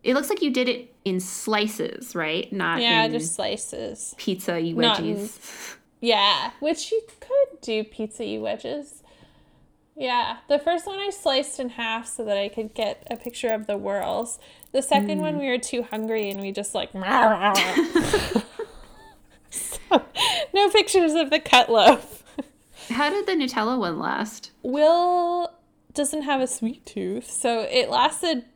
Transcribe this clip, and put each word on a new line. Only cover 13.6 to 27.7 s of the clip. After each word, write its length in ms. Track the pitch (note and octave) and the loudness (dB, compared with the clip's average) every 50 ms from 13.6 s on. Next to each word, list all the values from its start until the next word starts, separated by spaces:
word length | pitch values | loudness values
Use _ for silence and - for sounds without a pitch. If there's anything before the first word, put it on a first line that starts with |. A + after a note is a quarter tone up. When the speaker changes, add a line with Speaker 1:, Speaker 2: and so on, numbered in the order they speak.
| G#3+ | -2
Speaker 2:
the 100 | - G#3 | -4 -4
whorls. 600 | G3+ G3+ G3 G3 G3+ - - - G#3 A#3+ A#3 - - - - - - - - | -4 -2 -4 -4 -2 -2 -2 -2 -4 -4 -6 -8 -14 -14 -20 -20 -20 -18 -2
The 100 | - C4+ | -2 -2
second 360 | C4 - - - G#3 G3+ D#4 | 2 4 2 4 4 2 -2
Speaker 1:
Mm. 60 | G3 - | -2 -2
Speaker 2:
one, 160 | - - - | -2 -2 -2
we 80 | C#4 C4 | -2 -2
were 80 | B3 | -2
too 260 | B3 B3 - - A#3+ A#3 | -2 -2 -4 -4 -6 -4
hungry 460 | - - A3 A3 A3 A3+ A3 G#3 G3+ | -4 -6 -6 -4 -2 -2 -2 -2 -4
and 100 | G3 G3 | -6 -6
we 140 | G3 G3 G3 | -8 -6 -6
just, 200 | G3+ G3+ - - | -6 -6 -4 -4
like, 180 | G3+ - - - | -4 -6 -4 -6
<laughs> 1500 | F#3+ - F#3+ C4 C4 A#3 A3 G#3+ F3 F#3+ G#3 G3 G3+ F#3+ F#3 F#3 C#4 E4 - - F4 - - - F#4+ - - F#4 G#3+ - - - - A4+ - - - - - - A5 A5 G#5+ - _ _ _ _ _ _ _ | -6 -2 2 4 6 6 6 4 4 2 2 4 4 2 2 2 2 0 4 2 2 2 4 0 0 0 0 -2 -2 -2 -2 -12 -12 -12 -12 -12 -20 -20 -20 -20 -20 -20 -20 -20 _ _ _ _ _ _ _
So, 520 | - - - - - - - - - - - - - - B5 A#5 F#5 E5+ D5+ C#5 - | -10 -10 -8 -8 -10 -12 0 4 4 4 4 0 -4 0 0 0 0 -2 -4 0 4
no 160 | G4 G4+ F#4+ | 4 4 6
pictures 440 | - G#4+ G#4 G#4 - F#4+ E4+ D#4+ D4+ | 6 4 4 6 4 4 4 4 4
of 160 | E4+ D#4 C#4 | 2 2 2
the 80 | D4+ D4+ | 0 -2
cut 320 | D4+ - - B3 A#3 - | 2 6 6 6 6 6
loaf. 520 | A#3 A3 F#3+ A#3+ C4+ A#3 - - - - - - - - - - _ _ _ _ - - - - | 6 8 8 8 8 6 0 -14 -20 -20 -20 -14 -12 -12 -12 -12 _ _ _ _ -20 -20 -10 -6
Speaker 1:
How 180 | A#3 A#3+ D4 D4 | -2 0 0 0
did 160 | F#4 G#4 G#4 | 0 0 0
the 60 | G4+ | 0
Nutella 480 | F#4+ D#4+ C4 B3 B3 A3+ G#3+ A3+ B3+ B3+ | 0 0 0 0 0 -2 0 0 0 0
one 180 | G3+ F3 D#3+ | -2 -2 -2
last? 540 | E3 - - - - A3 G#3+ - - - - _ _ | -2 -2 -2 -2 -2 -4 -6 -8 -16 -18 -20 _ _
Speaker 2:
Will 880 | - B3 C4 D4 D4+ D#4 E4+ F4 F4 F4+ F4+ F4+ F4 F4 F4 F4 F4 - - _ _ _ _ _ _ _ - | -6 -4 2 4 6 6 6 6 4 4 2 2 2 0 0 -2 -2 -4 -8 _ _ _ _ _ _ _ -4
doesn't 260 | - C#4+ C#4 - D4+ | -2 -2 0 -2 -4
have 180 | C#4+ C#4+ C#4+ C4+ | -2 0 0 0
a 60 | B3+ | 0
sweet 400 | B3+ - - A3+ A3 C#4+ - _ | -2 -2 -4 -4 -4 -4 -6 _
tooth, 440 | - - G#3 F#3 F3+ G3 A#3+ A#3+ - | -12 -8 -6 -4 -4 -4 -6 -8 -8
so 300 | - - - A#3 A#3 A3+ | -8 -2 -2 0 0 0
it 280 | G#3+ - | -2 0